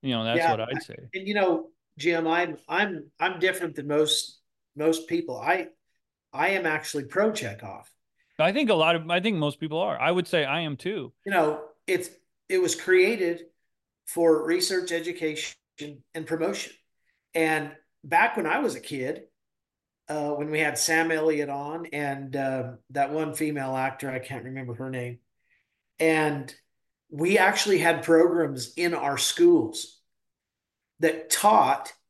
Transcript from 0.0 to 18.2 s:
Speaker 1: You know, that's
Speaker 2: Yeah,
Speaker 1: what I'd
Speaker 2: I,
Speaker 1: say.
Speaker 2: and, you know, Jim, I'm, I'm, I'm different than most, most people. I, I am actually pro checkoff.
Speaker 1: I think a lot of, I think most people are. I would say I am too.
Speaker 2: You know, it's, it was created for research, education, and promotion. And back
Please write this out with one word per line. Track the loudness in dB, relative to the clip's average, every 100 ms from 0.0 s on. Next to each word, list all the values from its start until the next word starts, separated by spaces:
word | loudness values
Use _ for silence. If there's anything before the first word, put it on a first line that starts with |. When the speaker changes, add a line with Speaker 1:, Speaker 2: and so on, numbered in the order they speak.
Speaker 1:
You | -2
know, | -2
that's | 0 0
Speaker 2:
Yeah, | 2
Speaker 1:
what | 0
I'd | -2 -6
Speaker 2:
I, |
Speaker 1:
say. | -10 -18 -14 -12
Speaker 2:
and, | -4
you |
know, | 0 2 2 -4 _ _ -4
Jim, | 0 0 0
I'm, | 0 0 -6 -4
I'm, | -2 -2 -4 -12 _
I'm | -4 0
different | 0 0 -6 -6
than | 0
most, | 2 4 2 -2 -16 _ _ _ -2
most | 0 0 -2
people. | -4 -2 -6
I, | -2 -2 -2 _ _ _ _ _ _
I | -2 0
am | 0 0
actually | -2 -4 -8 -4
pro | 0 0
checkoff. | 0 -8 -10 -14 -16 -18 _ _ _ _ 0
Speaker 1:
I | 0
think | 2 2
a | 4
lot | 4 2
of, | 0
I | 0
think | 0 0
most | -2 -4
people | -6 -4
are. | -4 0
I | 0
would | 0 0
say | 0 0
I | -2
am | -4 -6
too. | -6 -8 -10 _ -2
Speaker 2:
You |
know, | 2 2 0 -10 _ -4
it's, | -4 -4 -16 _ _ _
it | 0
was | 0
created | -2 2 4 4 2 -2 -4 -10 _ _ _ _ _ -10
for | 2 4 4 2
research, | 0 0 -2 -2
education, | -4 -4 -4 -4 -4 -10 -12 _ -16 -14 -14 _
and | -14 -6
promotion. | -4 -2 -4 -10 -16 _ _ _ _ _ 0
And | 2 0 -4 -14 _ _
back | 0 4